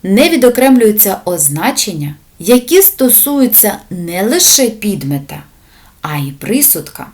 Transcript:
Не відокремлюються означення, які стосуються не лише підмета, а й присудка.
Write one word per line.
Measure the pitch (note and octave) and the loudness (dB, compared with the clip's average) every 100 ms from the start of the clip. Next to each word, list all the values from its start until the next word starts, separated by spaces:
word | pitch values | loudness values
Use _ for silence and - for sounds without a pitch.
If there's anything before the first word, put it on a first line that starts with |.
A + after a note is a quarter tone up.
Не | F#3 G3+ E4 | 2 4 4
відокремлюються | E4 B3 A#3+ C4+ B3+ A3 G#3+ G3+ F#3 | 4 2 4 4 6 4 2 0 -2
означення, | - F3 D3 D3 G#3+ C#4+ - D#3+ D3 D3 _ _ | -4 -4 -4 -2 -4 -4 -6 -6 -8 -10 _ _
які | E3+ B3 B3 F4+ | 2 2 4 2
стосуються | F#4+ - B3+ A#3+ - C#4+ B3 G#3+ G#3+ - - | 2 0 0 0 0 0 0 2 0 -2 -10
не | F3+ E3+ F3 | -8 -6 -4
лише | G#3 E4+ F4 - B3 | -2 0 2 2 0
підмета, | G#3+ G#3 F#3 C3+ C#3+ C#3+ D3 C#3+ _ _ _ - _ | -2 -4 -4 -4 -6 -6 -18 -20 _ _ _ -20 _
а | D3+ D3 | -8 -6
й | C#3+ | -6
присудка. | C#3+ - G3 - D#3+ - - C3 | -8 -4 -2 -2 -4 -8 -16 -18